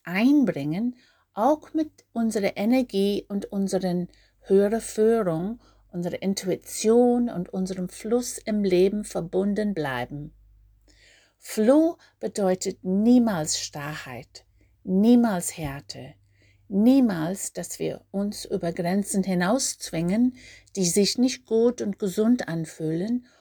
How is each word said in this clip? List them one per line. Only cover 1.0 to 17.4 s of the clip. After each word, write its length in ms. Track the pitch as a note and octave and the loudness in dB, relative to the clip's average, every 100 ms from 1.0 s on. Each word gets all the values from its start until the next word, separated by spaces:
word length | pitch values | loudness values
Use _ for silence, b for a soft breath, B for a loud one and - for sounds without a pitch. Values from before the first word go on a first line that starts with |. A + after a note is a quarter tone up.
| b b b | b b b
auch 400 | - A#3+ D4+ - D#4 | 0 2 2 -2 -4
mit 160 | D#4 _ _ | -4 _ _
unserer 460 | A#3 A3+ G#3+ G3 - | -4 -2 0 -2 0
Energie 680 | G#3 C4 B3+ G3 G3+ G3+ - | 2 2 2 0 0 0 -4
und 160 | G3+ - | -8 -6
unseren 580 | G3+ G3 F#3+ F#3 F3 F3 b b b | -4 -2 0 0 -2 -4 b b b
höherer 400 | - G3 G3+ A3+ | 2 4 4 0
Führung, 760 | - - A3 A3+ F#3 D#3+ F#3 A#3+ b b b | -4 0 2 4 0 -2 -4 -8 b b b
unserer 280 | F3 F3 - | -6 -6 -4
Intuition 1080 | F#3+ F#3+ F#3+ E3 - - G#3+ A#3 B3 A#3+ A#3+ | -4 -4 -2 -4 -6 -4 2 4 4 2 0
und 200 | F3 F3+ | -4 -6
unserem 340 | F#3+ F#3 F#3 F3+ | -4 -4 -4 -8
Fluss 500 | - A3 A#3+ B3 - | -8 -2 -2 -2 -10
im 260 | - G#3+ | -4 -2
Leben 420 | G3 F3+ G3 G#3 G3+ | 2 4 4 0 -6
verbunden 680 | F#3 E3+ F#3 G3+ G3+ G#3 | -8 -4 -2 -2 -2 -2
bleiben. 600 | F#3 C#3+ B2 B2+ C#3+ D3+ - _ _ _ _ _ b b b b b | -2 -4 -4 -6 -10 -12 -18 _ _ _ _ _ b b b b b
Flow 600 | - - G#3+ D4 D#4+ E4+ b b | -8 0 4 6 4 0 b b
bedeutet 640 | G#3+ - F#3+ F#3 G3 - | -8 -2 0 0 -4 -6
niemals 760 | F3+ F#3+ A3+ B3 A3+ F3+ D#3 - | -2 2 6 6 4 -2 -4 -6
Starrheit, 880 | - D3+ C#3+ D3+ C3+ B2 - - _ _ _ _ | -8 -10 -10 -10 -12 -14 -16 -20 _ _ _ _
niemals 720 | - F#3+ A3 A#3+ A#3 F3+ - - | -2 2 6 6 4 0 -4 -8
Härte, 600 | D3 C#3 - C3 C3 - _ _ _ _ - | -8 -8 -14 -16 -16 -20 _ _ _ _ -4
niemals, 840 | G3 A3+ C4+ A#3+ E3+ D#3+ G3 | 2 6 6 4 0 -4 -4